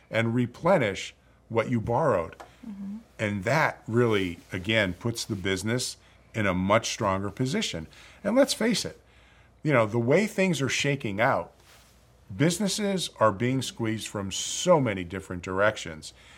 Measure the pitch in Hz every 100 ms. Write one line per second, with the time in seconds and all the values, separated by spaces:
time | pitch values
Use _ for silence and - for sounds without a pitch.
0 | - 110 113 120 120 - 170 190 110 95
1 | - - _ _ - 113 110 120 110 120
2 | 156 95 80 - - - - 196 196 214
3 | - - 107 101 101 151 135 - - 113
4 | 120 104 92 85 - 92 90 110 95 85
5 | 117 117 - 104 95 95 104 123 - -
6 | _ _ _ 117 101 90 95 110 - -
7 | 104 95 98 - 127 196 202 82 80 -
8 | - - - 247 277 - 220 220 - -
9 | _ _ _ _ _ _ 151 131 107 117
10 | 117 160 214 - 190 143 131 - 143 143
11 | 110 98 127 101 85 - - - - _
12 | _ _ - 98 156 175 202 - 202 185
13 | - - 110 98 120 131 127 - 110 110
14 | - 107 98 - - - 175 170 123 95
15 | 85 95 - 90 90 92 104 107 87 78
16 | 76 - -